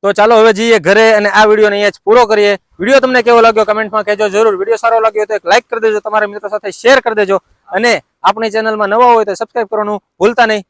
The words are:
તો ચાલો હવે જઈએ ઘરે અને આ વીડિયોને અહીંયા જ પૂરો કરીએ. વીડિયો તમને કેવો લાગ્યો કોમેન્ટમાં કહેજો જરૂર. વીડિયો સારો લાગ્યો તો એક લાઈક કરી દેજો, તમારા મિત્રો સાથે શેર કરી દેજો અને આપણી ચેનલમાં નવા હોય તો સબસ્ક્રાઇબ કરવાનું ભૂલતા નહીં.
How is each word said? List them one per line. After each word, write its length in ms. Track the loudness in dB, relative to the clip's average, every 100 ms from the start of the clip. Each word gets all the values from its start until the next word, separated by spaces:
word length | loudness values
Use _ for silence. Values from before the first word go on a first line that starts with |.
તો 120 | -2
ચાલો 260 | 0 2 4
હવે 140 | 4
જઈએ 260 | 2 0 0
ઘરે 340 | 2 2 4
અને 160 | 2 0
આ 160 | 2 2
વીડિયોને 300 | 2 2 0
અહીંયા 140 | -4
જ 40 | -4
પૂરો 220 | 0 2 2
કરીએ. 340 | 0 0 -2 _ _
વીડિયો 200 | 0 2
તમને 240 | 2 -2
કેવો 180 | 2 4
લાગ્યો 240 | 4 2 -2
કોમેન્ટમાં 380 | -2 -4 -6
કહેજો 260 | -4 -4 -2
જરૂર. 280 | 0 0 -2
વીડિયો 200 | -4 -2
સારો 220 | 0 0
લાગ્યો 260 | 0 -2 -6
તો 80 |
એક 120 | -6 0
લાઈક 200 | -2 _
કરી 100 | -4
દેજો, 200 | -2 -2
તમારા 280 | -4 -4 -4
મિત્રો 220 | -8 -10
સાથે 220 | -8 -8
શેર 280 | -4 2 2
કરી 160 | 0 -2
દેજો 240 | -2 -2 _ _ _
અને 360 | -4 -2 -2 _ _
આપણી 280 | -2 -2 -4
ચેનલમાં 380 | -4 -4 -4 -2
નવા 240 | 2 2
હોય 120 | 2 0
તો 100 | -6
સબસ્ક્રાઇબ 320 | -6 -6 -4
કરવાનું 340 | -4 -4 -8 _ _
ભૂલતા 260 | -2 0 0
નહીં. 200 | -2